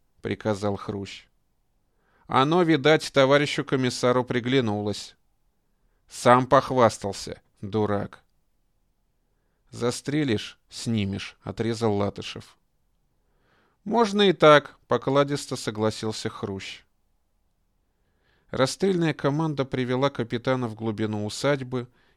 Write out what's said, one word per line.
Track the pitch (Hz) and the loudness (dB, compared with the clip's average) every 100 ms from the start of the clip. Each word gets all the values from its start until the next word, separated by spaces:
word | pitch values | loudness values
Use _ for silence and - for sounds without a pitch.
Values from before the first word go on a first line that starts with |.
| _ _ | _ _
приказал | 107 101 110 98 104 98 | -8 -4 -4 -2 -4 -4
Хрущ. | - 101 98 - - _ _ _ _ _ _ _ _ _ - | -6 -10 -10 -14 -20 _ _ _ _ _ _ _ _ _ -2
«Оно, | 127 143 175 | 0 2 2
видать, | 165 151 147 156 - | 4 4 4 4 2
товарищу | 143 131 143 143 - | 4 6 4 2 -2
комиссару | 139 135 123 - 123 123 | -2 -2 -2 0 2 2
приглянулось». | 120 123 120 135 113 104 104 101 - - _ _ _ _ _ _ _ _ _ | 0 -2 0 0 0 -2 -4 -6 -10 -20 _ _ _ _ _ _ _ _ _
«Сам | - 120 123 127 | 0 4 4 6
похвастался, | 135 - 127 113 - 101 95 90 - _ _ | 2 2 4 4 2 -6 -10 -12 -14 _ _
дурак». | 101 107 104 101 87 - _ _ _ _ _ _ _ _ _ _ _ _ _ _ _ | -6 -2 -2 -2 -6 -14 _ _ _ _ _ _ _ _ _ _ _ _ _ _ _
«Застрелишь — | 113 120 - - 147 143 107 - - _ | -6 -4 -4 -4 -2 0 -2 -4 -16 _
снимешь», | - 120 113 98 95 - - | -10 -4 -2 -2 -4 -10 -12
отрезал | 101 98 113 113 113 | -10 -6 -4 -2 0
Латышев. | 101 101 - - 107 - _ _ _ _ _ _ _ _ _ _ _ _ _ | 0 -2 -4 -12 -14 -18 _ _ _ _ _ _ _ _ _ _ _ _ _
«Можно | - 226 214 208 202 | -2 0 2 4 4
и | |
так», | 156 156 147 - - - | 6 8 8 6 -8 -4
покладисто | 123 135 139 143 143 - 131 | -2 2 2 2 -2 -6 -8
согласился | - 107 110 - 110 - 110 | -6 -2 -2 -2 -6 -6 -8
Хрущ. | - 104 98 - - _ _ _ _ _ _ _ _ _ _ _ _ _ _ _ _ _ | -8 -8 -8 -10 -16 _ _ _ _ _ _ _ _ _ _ _ _ _ _ _ _ _
Расстрельная | 117 131 - 196 175 165 | -2 -2 0 -2 0 0
команда | 143 143 147 160 139 | 0 -2 0 -2 -2
привела | 135 127 123 127 135 | -4 -4 -2 0 0
капитана | 135 113 117 131 127 120 | -2 -6 -4 -2 -2 -2
в | |
глубину | 110 113 104 110 107 | -6 -6 -4 -4 -4
усадьбы | 104 - 139 143 127 127 120 _ _ | -6 -4 -2 -2 -4 -8 -8 _ _